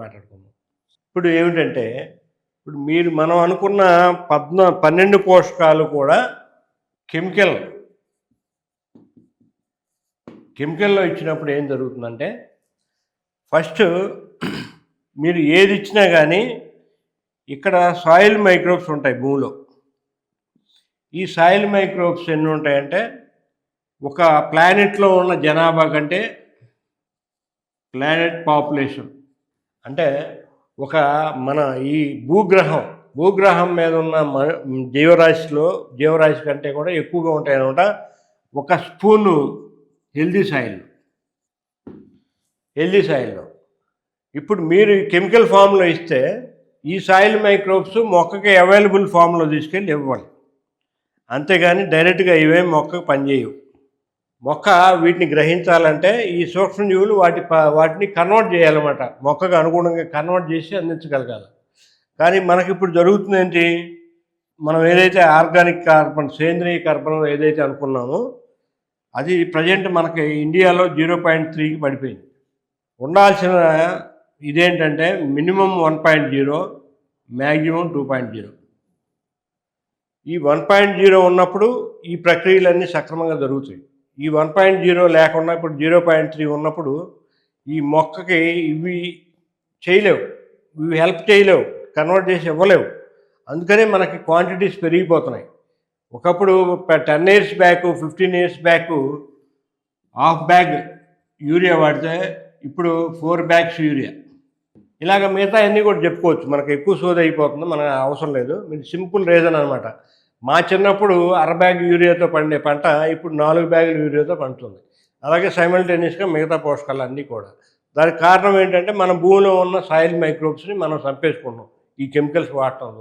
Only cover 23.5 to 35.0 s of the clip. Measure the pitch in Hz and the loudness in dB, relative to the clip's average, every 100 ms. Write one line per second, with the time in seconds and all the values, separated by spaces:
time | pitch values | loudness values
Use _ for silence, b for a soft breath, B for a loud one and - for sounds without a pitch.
23.5 | _ _ _ _ _ 139 139 170 151 151 | _ _ _ _ _ -10 0 4 4 2
24.5 | 160 175 202 202 202 196 185 180 165 151 | 2 4 4 2 2 2 4 2 0 0
25.5 | 156 165 160 156 151 147 185 226 - _ | 2 2 2 0 -2 -4 -6 -6 -12 _
26.5 | _ _ _ _ _ _ _ _ _ _ | _ _ _ _ _ _ _ _ _ _
27.5 | _ _ _ _ 127 147 165 170 165 165 | _ _ _ _ -6 -4 -2 -2 -4 -2
28.5 | 151 147 143 135 - - - _ _ _ | -2 -2 -4 -6 -8 -18 -20 _ _ _
29.5 | _ _ _ 120 143 151 139 160 - _ | _ _ _ -12 -4 -4 -4 -8 -16 _
30.5 | _ _ - 139 160 143 147 156 139 131 | _ _ -16 -6 -2 0 -2 -4 -6 -6
31.5 | 147 139 131 139 156 143 123 120 190 190 | -4 -4 -4 -6 -4 -4 -6 -2 0 4
32.5 | 190 156 151 107 - _ 135 180 190 196 | 2 2 -2 -6 -14 _ -2 0 2 2
33.5 | 175 180 170 165 165 160 160 147 135 147 | 2 0 0 0 0 -2 -2 -2 -2 -4
34.5 | 165 139 131 127 135 | -4 -8 -10 -6 0